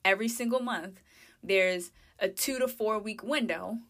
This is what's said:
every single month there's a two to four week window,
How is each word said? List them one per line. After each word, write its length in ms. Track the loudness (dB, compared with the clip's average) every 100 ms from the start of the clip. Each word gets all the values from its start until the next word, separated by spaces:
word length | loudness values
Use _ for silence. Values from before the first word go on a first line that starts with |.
every 240 | 2 4 2
single 320 | -2 0 0
month 400 | 0 -4 -6 -14 _ -20 -20 _
there's 480 | 2 4 4 2 -4 -14 _ -4
a 80 | -4
two 320 | -2 -2 0
to 80 | -2
four 320 | 0 0 0
week 240 | -4 -8
window, 540 | -2 0 0 -2 -6 -8 -10